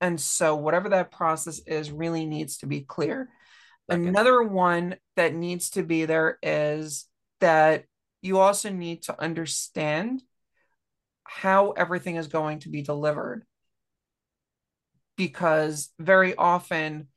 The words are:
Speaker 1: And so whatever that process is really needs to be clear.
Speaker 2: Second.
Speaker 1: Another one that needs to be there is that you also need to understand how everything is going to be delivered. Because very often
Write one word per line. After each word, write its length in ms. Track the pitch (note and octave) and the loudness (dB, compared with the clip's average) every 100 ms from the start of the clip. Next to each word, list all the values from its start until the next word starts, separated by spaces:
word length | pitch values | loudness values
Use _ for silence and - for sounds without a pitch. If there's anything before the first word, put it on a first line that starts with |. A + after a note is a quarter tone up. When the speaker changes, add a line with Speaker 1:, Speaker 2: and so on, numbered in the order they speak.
Speaker 1:
And 180 | F3+ E3 | -2 -2
so 360 | - - D#3+ | -2 0 2
whatever 340 | D3+ D3+ F3 G3 | 2 2 0 2
that 220 | F#3 F3 | 0 0
process 480 | - E3 D#3+ E3 D3 | -2 -2 0 -4 -10
is 320 | - D#3 D3 | -6 -6 -6
really 340 | D3 E3 E3 | -6 -4 -4
needs 320 | D#3 D3+ D3 - | -4 -6 -8 -8
to 80 | |
be 160 | C#3 C#3+ | -6 -6
clear. 480 | C#3 - D3 C4 B3+ _ _ - _ _ - | -8 -6 -4 -4 -10 _ _ -20 _ _ -4
Speaker 2:
Second. 160 | F3 F3 | -2 2
Speaker 1:
Another 340 | G3 A#3+ B3 | 4 6 6
one 540 | A3 F#3+ F3+ E3+ F3 - _ | 4 2 2 2 -2 -8 _
that 180 | - E3 | 2 2
needs 340 | D#3+ F3 F3 - | 2 -4 -4 -6
to 120 | - | -4
be 220 | E3 D#3+ | -2 0
there 340 | D#3+ D#3+ D#3+ - | 2 2 0 -2
is 640 | D#3+ D3+ D3+ D#3 D#3 C#3+ - _ _ - | -2 0 0 -2 -6 -12 -14 _ _ 0
that 420 | F3 D#3 D#3 D3+ - _ _ _ | 4 6 6 4 -2 _ _ _
you 180 | F#3+ F#3+ | 0 4
also 300 | G3 G3 G#3 | 4 4 -4
need 340 | F#3 E3+ E3 | -6 -8 -8
to 180 | - - | -10 -6
understand 1000 | D#3+ E3 D#3+ - - - D3+ D3+ A3+ C4 _ _ _ _ _ _ _ _ _ _ | -6 -6 -6 -8 -8 -4 -2 -2 -4 -6 _ _ _ _ _ _ _ _ _ _
how 460 | - - F#3+ G3 G3+ | -18 -4 2 4 2
everything 440 | - E3+ F3 F3+ | 0 -4 -4 -6
is 120 | E3 D3+ | -8 -4
going 320 | D#3+ D#3 D3+ | -4 -4 -6
to 100 | E3 | -10
be 120 | D3+ | -8
delivered. 600 | C#3+ D3 D3+ D3 - A#3 - _ _ _ _ _ _ _ _ _ _ _ _ _ _ _ _ | -6 -2 -2 -2 -6 -10 -16 _ _ _ _ _ _ _ _ _ _ _ _ _ _ _ _
Because 760 | - F3+ - E3+ D#3 D#3 D3+ - - | -6 -6 0 2 2 0 -4 -10 -4
very 360 | E3 F#3+ F#3 | 4 6 6
often 720 | - F3 F3 - E3 D#3 D3+ C#3 | 4 2 2 -2 -4 -4 -8 -14